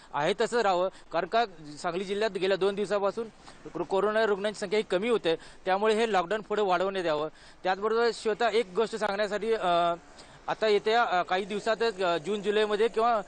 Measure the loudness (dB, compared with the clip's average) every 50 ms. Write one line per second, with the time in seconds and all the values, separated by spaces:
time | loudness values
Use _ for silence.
0 | -18 -8 -4 -2 0 0 0 0 -2 0 0 2 2 2 2 2 2 0 -4 -8
1 | -12 -6 -4 -4 -2 0 0 0 0 0 -4 -10 -16 -16 -12 -8 -6 -4 -4 -4
2 | -4 -4 -2 -2 -2 -2 -2 -2 0 0 0 2 2 0 0 -2 -2 -2 -2 0
3 | 0 -2 -2 -4 -8 -10 -12 -18 -20 -20 -20 -18 -18 -10 -8 -6 -4 0 0 2
4 | 2 2 2 2 2 2 2 0 -2 -4 -4 -6 -4 -2 0 -2 0 0 0 0
5 | 2 2 0 2 2 0 0 -2 -4 -10 -20 -6 -2 0 0 2 4 2 2 2
6 | 2 2 2 0 0 0 -2 -4 -4 -4 -2 0 2 2 2 2 2 0 -2 -2
7 | -2 0 0 0 -2 -4 -8 -12 -20 -20 -18 -6 -2 -2 -2 0 0 0 0 2
8 | 2 0 0 0 -2 -2 0 0 0 2 2 0 0 0 0 -2 0 0 -2 -2
9 | -2 -2 0 -2 -2 -2 -2 -4 -2 -2 -2 0 0 2 2 2 2 2 0 -2
10 | -6 -14 -20 -20 -20 -20 -20 -12 -8 -6 -4 0 2 2 2 2 4 2 2 2
11 | 2 2 2 0 0 0 0 -2 -2 -2 -6 -4 -2 -2 0 0 0 -2 0 0
12 | 0 0 0 0 0 -2 -4 -2 -2 0 2 2 2 2 2 2 2 2 2 2
13 | 2 2 2 0 -2